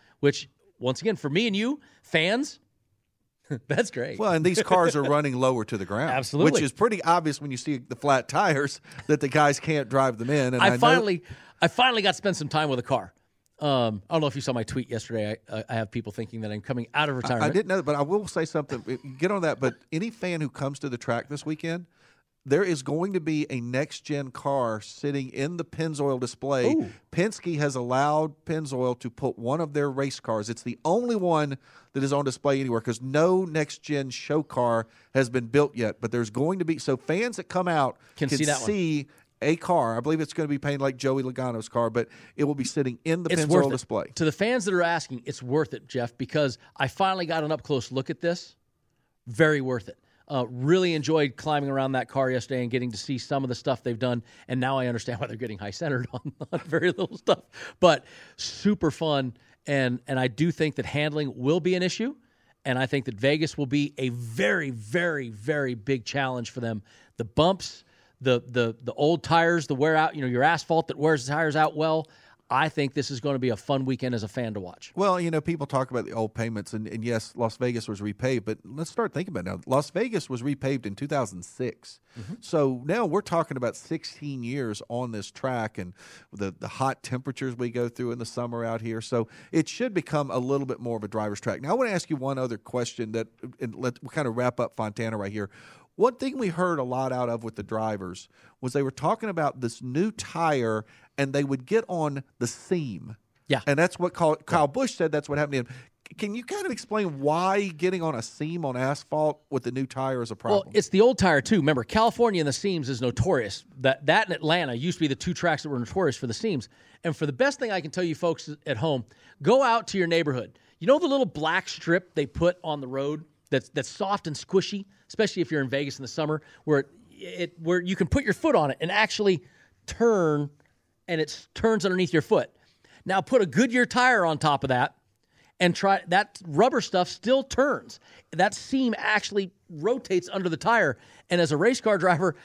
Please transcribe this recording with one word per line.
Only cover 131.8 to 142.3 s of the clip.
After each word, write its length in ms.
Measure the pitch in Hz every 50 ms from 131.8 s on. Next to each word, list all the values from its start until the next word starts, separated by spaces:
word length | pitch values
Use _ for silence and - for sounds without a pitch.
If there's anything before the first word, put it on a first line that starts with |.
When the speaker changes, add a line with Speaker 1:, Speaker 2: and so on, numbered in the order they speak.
| 165
Speaker 1:
underneath 280 | 190 180 185 180 -
your 100 | 170 156
foot. 280 | - - 220 151 110 - _ _ _ _ _ _ _ _ _ - -
Now 160 | 180 190 190
put 200 | - - 262 240
a 40 | 196
Goodyear 400 | 151 127 190 262 240 233 254 240
tire 400 | - - 247 247 254 240 208 175
on 100 | 160 156 131
top 260 | 156 151 143 135 -
of 40 | 131
that, 260 | 127 123 139 - _ _ _ _ _ _ _ _ _ _ _ _ _ -
and 140 | 180 175 170
try, 280 | - 196 196 196 185 - 170
that 320 | 180 196 208 - - - 180
rubber 340 | 165 139 160 226 269 294 233
stuff 280 | - - - 180 180 -
still 340 | - - - 226 262 269
turns. 560 | 269 - - 247 269 294 208 127 - - - - _ - - - - -
That 220 | - 156 185 214 -
seam 400 | - - - 269 269 262 233 214 -
actually 520 | - 214 214 202 - - 202 202 294 - _ _ _ -
rotates 580 | 170 143 156 220 254 247 - - 190 175 180 -
under 160 | 202 190 180 180
the 80 | 160 -
tire, 400 | - 214 233 226 175 139 117 - - - - - _ -
and 100 | 175 175
as 100 | 170 131
a 40 | 151
race 240 | 143 190 240 269 -
car 180 | - 220 202 175
driver, 380 | 180 180 170 147 190 175